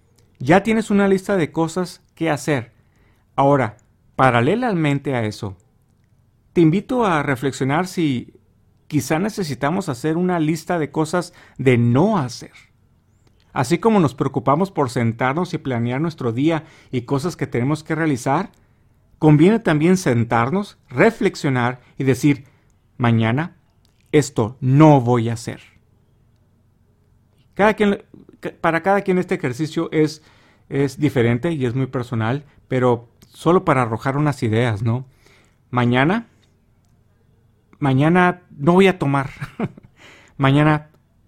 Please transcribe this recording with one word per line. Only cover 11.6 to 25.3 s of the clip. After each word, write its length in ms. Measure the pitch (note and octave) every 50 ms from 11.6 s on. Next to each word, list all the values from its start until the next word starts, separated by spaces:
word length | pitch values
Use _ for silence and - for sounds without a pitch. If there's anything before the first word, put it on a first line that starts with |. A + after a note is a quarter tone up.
| C3 C3+ B2
no 400 | A#2 A#2+ A#2+ A#2+ C3 F3 G#3+ A3
hacer. 360 | F3+ C3 A#2+ - - - - - - - _ _ _ _ _ _ _ _ _ _ _ _ _ _ _ _ _ -
Así 240 | C#3 B2+ A#2+ F3
como 220 | E3+ - A3+ A3 G3+
nos 160 | E3 B2+ -
preocupamos 560 | - D3 C3 C3+ C#3 - - - D#3+ G3 F#3
por 180 | - D#3 C#3+ A#2+
sentarnos 640 | - C3 A#2 A2+ A2 A2+ C3 B2+ C3+ E3+ F3+ F3 -
y 60 | D3+
planear 420 | - C3+ B2+ A2+ A#2 A#2+ B2 C3+
nuestro 300 | D#3+ E3+ D#3+ - C3+ A#2+
día 320 | A2+ B2 C#3+ E3 E3 D3+ - - - - _ -
y 100 | - B2+
cosas 340 | B2 - C#3+ C3+ C#3 F3 -
que 100 | - F3
tenemos 360 | - - B2 A#2+ C#3 D3+ D3+ -
que 100 | - D#3+
realizar, 580 | D#3+ E3 D#3 C#3 A#2 - C#3 C#3 E3 G3+ - _ _ _ _ _ _ _ _ _ _ _ _ _ - -
conviene 360 | D3+ D3+ C#3+ D#3 F#3+ A3+ A3+
también 360 | A3+ F3+ D#3 D3 D3+ F3 F#3+
sentarnos, 840 | F#3 - D3 A#2+ A#2 A2+ A#2 B2 A#2 A#2 B2+ E3 G3 G#3 - - _ _ -
reflexionar 880 | B2 B2+ F#3 A3+ A3+ - - F#3 F3+ - - D3 C3 B2 A#2+ A#2+ B2+ - _ _ _
y 60 | - C#3
decir, 400 | C3 B2+ B2+ - D3 C#3+ - - _ _ _ _ _ _ _ _ _ _
"Mañana 580 | - B2 A#2+ A#2 A2+ A2+ A2 A#2+ C#3 E3 F3+ - _ _ _ _ _ _ _ _ _ _ -
esto 460 | - D3+ C#3 - - - A2+ G#2 B2+ -
no 400 | C#3 B2+ C3 C#3+ D#3 D#3 D3 C#3
voy 300 | A#2 A#2+ B2 A#2+ A2+
a 40 | A#2